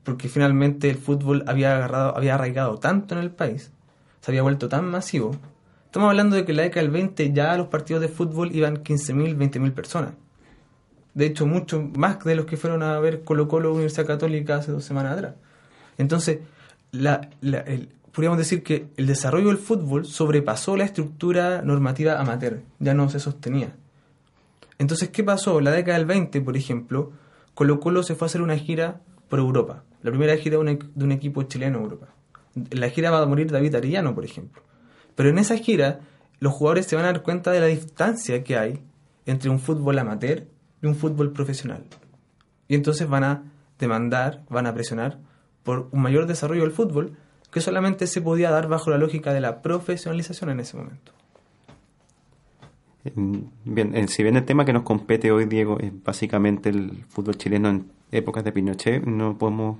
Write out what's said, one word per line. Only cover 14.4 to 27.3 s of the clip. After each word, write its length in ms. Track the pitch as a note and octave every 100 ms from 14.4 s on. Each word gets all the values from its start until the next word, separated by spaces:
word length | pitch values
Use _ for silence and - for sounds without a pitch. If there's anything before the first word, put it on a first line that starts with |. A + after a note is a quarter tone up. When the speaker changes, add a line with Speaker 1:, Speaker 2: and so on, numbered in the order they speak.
| D3+ D3
Speaker 1:
hace 140 | D3
dos 120 | D3
semanas 300 | C#3 C#3 C3+
atrás. 220 | D#3+ E3 - _ _ _ - - -
Entonces, 420 | C#3 E3 E3 D#3 - - - _ _
la, 380 | B2+ C#3 C#3+ - -
la, 180 | C#3 C3
el, 300 | C3+ C3 - - _
podríamos 260 | - E3 E3+
decir 240 | D#3+ E3+
que 240 | - D3+ - -
el 100 | C3+
desarrollo 400 | C#3 C3 D#3+ G3+
del 100 | G3
fútbol 480 | - A3+ D3 C#3+ E3
sobrepasó 680 | - D#3 D3+ C#3+ C3 - G3
la 80 |
estructura 800 | G3+ G3+ D3 - F3 F3 F3 F3+
normativa 580 | C#3 C#3+ C3 C3+ D#3 D3+
amateur, 420 | C3+ A#2+ B2+ A2 - -
ya 140 | C#3
no 160 | C#3 C#3+
se 100 | C#3+
sostenía. 560 | C#3+ C#3 A#2+ C3+ A#2 - _ _ _ _ _ _ _ _ - -
Entonces, 320 | C#3 D#3+ F3+
¿qué 140 | -
pasó? 340 | G3+ G3 G3+ D#3+
En 80 | C#3
la 60 |
década 260 | D#3+ F3 E3+
del 80 | D#3+
veinte, 340 | G3 D#3+ D3
por 160 | C3 C3
ejemplo, 580 | C3 A#2+ - C3 D3+ - _